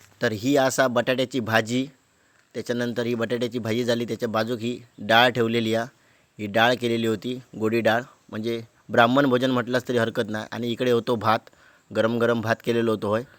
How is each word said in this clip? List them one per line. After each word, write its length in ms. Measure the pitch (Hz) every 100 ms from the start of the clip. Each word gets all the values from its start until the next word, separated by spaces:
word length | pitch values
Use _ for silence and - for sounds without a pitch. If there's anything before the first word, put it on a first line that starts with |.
| - -
तर 100 | 117
ही 260 | 107 123 262
असा 300 | 135 131 131
बटाट्याची 520 | 120 117 131 127 135
भाजी, 480 | 110 113 110 123 139 - _ _ _ _ _
त्याच्यानंतर 520 | 123 110 120 120 117 120
ही 100 | 120
बटाट्याची 440 | 113 120 120 120
भाजी 240 | 110 117
झाली, 220 | 120 117 117
त्याच्या 240 | 113 117
बाजूक 300 | 110 113 120
ही 200 | 117 120 - -
डाळ 300 | 104 113 123
ठेवलेली 440 | 120 113 117 110
आहे. 320 | 110 120 _ _ _ _ -
ही 80 | 104
डाळ 260 | 110 117 123
केलेली 260 | 117 117 113
होती, 320 | 107 120 127 - -
गोडी 220 | 110 117
डाळ, 200 | 110 113 131 _ -
म्हणजे 320 | 107 113 117 113 _ -
ब्राह्मण 360 | 110 117 131 143
भोजन 260 | 123 131
म्हटलंच 360 | 123 117 123 -
तरी 100 | 120
हरकत 260 | 113 113 107
नाही. 160 | 107 110
आणि 200 | 110 120
इकडे 200 | 113 127
होतो 240 | 117 113 117
भात, 240 | 110 113 - _ _ _ - 107
गरम 220 | 110 117
गरम 240 | 117 117
भात 140 | 107 113
केलेलो 280 | - 117 117
होतो 160 | 107 107
होय. 160 | 107 131